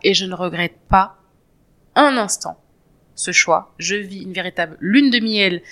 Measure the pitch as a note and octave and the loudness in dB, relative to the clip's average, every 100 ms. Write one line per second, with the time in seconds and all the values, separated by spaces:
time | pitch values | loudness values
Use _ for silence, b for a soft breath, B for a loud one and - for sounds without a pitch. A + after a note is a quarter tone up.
0 | G3 F#3 F#3 F3+ F3+ E3 E3+ _ - F#3+ | 0 0 -2 -6 -6 -4 -6 _ 0 2
1 | G3+ - _ _ _ _ _ _ _ - | 2 -6 _ _ _ _ _ _ _ 2
2 | C#4+ C4 G3+ - - - _ _ _ _ | 2 2 -2 -6 -8 -14 _ _ _ _
3 | _ - - F3 - E3 - - E3+ G3+ | _ -10 -2 0 2 0 0 -10 -6 -6
4 | G3 G3 F#3 F#3 F3+ F3 E3 D#3+ F3+ A#3 | -6 -12 -10 -8 -8 -4 -6 -4 2 4
5 | C#4+ A#3+ A3 G#3+ G3 F3 - | 4 2 0 0 0 0 -8